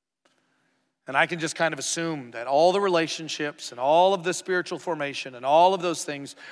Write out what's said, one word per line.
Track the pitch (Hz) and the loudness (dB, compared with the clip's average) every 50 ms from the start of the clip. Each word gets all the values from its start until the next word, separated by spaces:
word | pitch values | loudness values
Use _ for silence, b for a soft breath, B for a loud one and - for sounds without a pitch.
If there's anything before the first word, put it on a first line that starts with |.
| _ _ _ _ _ _ _ _ _ _ _ _ _ _ _ _ _ _ _ _ _ | _ _ _ _ _ _ _ _ _ _ _ _ _ _ _ _ _ _ _ _ _
And | - 135 | -2 0
I | 143 165 | 0 0
can | - 175 165 | 0 -2 -4
just | 160 151 - | -6 -6 -4
kind | - 170 160 151 | -2 -2 -2 -2
of | 135 | -4
assume | 123 - - 170 165 165 160 143 123 120 | -6 -6 -6 -4 -4 -4 -6 -6 -10 -12
that | 113 113 120 | -12 -10 -4
all | 127 135 147 165 185 185 | 0 2 4 4 4 4
the | 202 | 2
relationships | 202 196 175 165 160 151 - - 160 147 - - 151 147 143 - - - | 2 2 2 2 0 0 -4 -8 -10 -8 -6 -6 -6 -6 -6 -10 -14 -14
and | 123 120 | -8 -2
all | 127 139 156 170 180 190 196 | 2 4 6 6 6 4 4
of | 185 165 | 2 0
the | 180 170 | -2 -4
spiritual | - - 190 185 180 165 - 180 | -4 -4 -4 -2 -2 -2 -4 -8
formation | 156 - 185 165 147 143 139 131 - - 135 127 | -8 -6 -6 -6 -4 -6 -6 -6 -8 -10 -10 -10
and | 120 127 | -6 0
all | 135 147 165 175 185 196 | 4 6 8 8 6 6
of | 185 | 2
those | 170 180 160 - - | 0 -2 -2 -4 -6
things, | - 147 139 139 131 B B B B | -8 -8 -8 -10 -12 B B B B